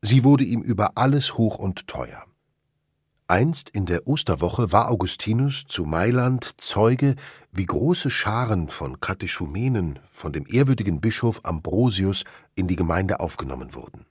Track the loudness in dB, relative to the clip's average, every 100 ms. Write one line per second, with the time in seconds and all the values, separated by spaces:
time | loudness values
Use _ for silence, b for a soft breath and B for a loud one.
0 | 6 6 8 6 4 -2 -2 0 0 2
1 | 2 2 0 0 0 0 -6 -6 -10 -10
2 | -10 -10 -20 _ _ _ _ _ _ _
3 | _ _ _ 2 4 0 -4 -4 -2 -2
4 | 0 -2 0 0 0 0 2 4 4 0
5 | -2 -4 -2 0 0 -2 -6 -6 -2 0
6 | 2 2 2 0 -4 -6 -4 4 4 4
7 | 2 0 B B B -6 -2 0 0 0
8 | 0 -2 -2 -2 0 0 -2 -6 -10 -8
9 | -6 -6 -6 -6 -6 -4 -2 0 -2 -6
10 | -14 -12 -8 -8 -2 2 4 2 0 0
11 | 0 0 -2 -2 -4 -6 -2 2 2 2
12 | 0 0 -6 B B -6 -2 0 0 0
13 | 0 -2 -4 -6 -8 -8 -12 -16 -16 -20
14 | -20